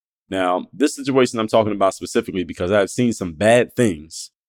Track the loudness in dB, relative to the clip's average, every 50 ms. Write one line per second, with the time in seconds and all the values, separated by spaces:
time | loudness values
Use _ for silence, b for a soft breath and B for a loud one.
0 | _ _ _ _ _ -8 -4 -2 0 0 0 -2 -2 _ -2 0 0 0 0 -4
1 | -6 0 2 2 2 2 2 -4 -4 2 2 2 2 2 0 0 0 0 0 -2
2 | -12 -2 -2 -2 -2 -2 -6 -6 -6 -6 -6 -6 -2 2 2 2 2 0 0 0
3 | 0 0 0 -4 -6 -8 -4 2 4 4 4 4 2 0 0 0 0 0 0 -4
4 | -10 -16 -16 -16 -16 -16 _ _ _